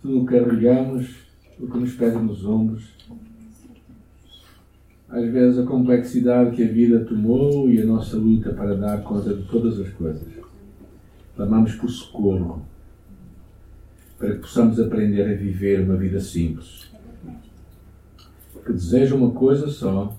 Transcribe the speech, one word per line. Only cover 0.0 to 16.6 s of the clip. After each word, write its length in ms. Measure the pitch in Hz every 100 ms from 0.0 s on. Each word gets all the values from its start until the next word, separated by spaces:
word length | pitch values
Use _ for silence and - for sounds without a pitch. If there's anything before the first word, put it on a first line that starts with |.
tudo 220 | 139 131
o 40 | 123
que 120 | 123
carregamos, 760 | 117 113 117 127 135 131 127 - - _ _ -
o 60 | 123
que 120 | 120
nos 140 | 123
pesa 240 | 123 117 113
nos 260 | 110 92
ombros. 400 | 98 110 110 113 - _ - - - - - - - - _ - - _ - - - - _ _ _ _ _
Às 220 | 120 117
vezes 280 | 127 123 123
a 40 |
complexidade 960 | - 127 123 120 - 123 120 123 120 117
que 80 |
a 20 | 113
vida 380 | 110 120 113
tomou 680 | 110 107 107 127 143 143 131
e 100 | 113
a 60 | 110
nossa 300 | 113 - 110
luta 360 | 110 110 -
para 220 | 98 101 95
dar 260 | 101 104
conta 320 | - 101 95
de 80 | 98
todas 340 | - 117 113 101
as 100 | 90
coisas. 360 | - 82 76 76 - - - - - - - - - - -
Clamamos 380 | 101 110 110
por 140 | - -
socorro, 760 | - - - 101 92 85 78 - - - - - - - - - - - - - - - -
para 140 | 101
que 80 | 101
possamos 400 | - 123 113 110
aprender 420 | 110 110 104 101
a 140 | 101 101
viver 460 | 98 90 101 95
uma 140 | 95 92
vida 220 | 95 95
simples, 720 | - 87 82 76